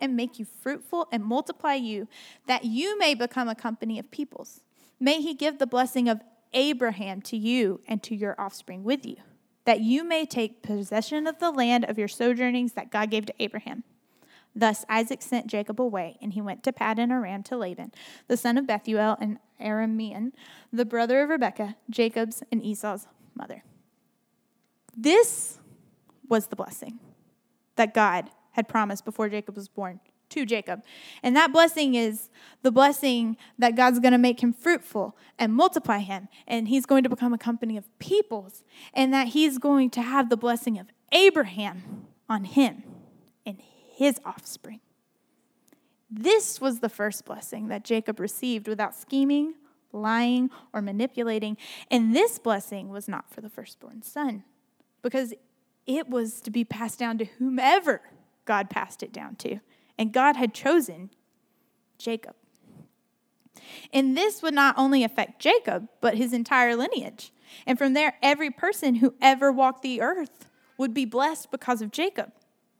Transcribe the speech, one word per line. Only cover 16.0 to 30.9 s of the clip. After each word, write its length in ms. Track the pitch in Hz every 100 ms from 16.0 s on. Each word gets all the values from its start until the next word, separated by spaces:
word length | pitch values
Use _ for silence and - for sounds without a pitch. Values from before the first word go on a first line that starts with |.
| 165 -
and 100 | 214
he 100 | 196
went 220 | 202 180
to 80 | -
Paddan 400 | 247 220 220 240
Aram 320 | 254 190 196
to 140 | - 247
Laban, 340 | 185 - - - - - -
the 100 | 233
son 200 | 240 240
of 80 | 262
Bethuel, 520 | 208 - 214 214 214
an 180 | 214 208 _ -
Aramean, 720 | 214 214 220 220 220 190 240 - - - _
the 140 | 233 233
brother 360 | 233 233 262
of 80 | 294
Rebekah, 460 | 320 214 - 208 220 -
Jacob's 520 | 226 226 226 226 - -
and 140 | 226
Esau's 420 | 208 202 214 202 - _ _ -
mother. 300 | - - _ _ _ _ _ _ _ _ _ _ _ _ _ 233
This 640 | 262 403 466 - - - - - _ _ _ _ -
was 180 | 226 -
the 80 | 208
blessing 460 | 190 - - 233 - _ _ _ _ _ _ -
that 180 | 214
God 380 | 220 208 180 - _ _
had 180 | - 214
promised 340 | 226 202 202
before 240 | - 214 214
Jacob 300 | 208 202 202
was 100 | 196
born 320 | - 185 185 _ _ _
to 160 | 302 226
Jacob. 400 | 220 - 208 -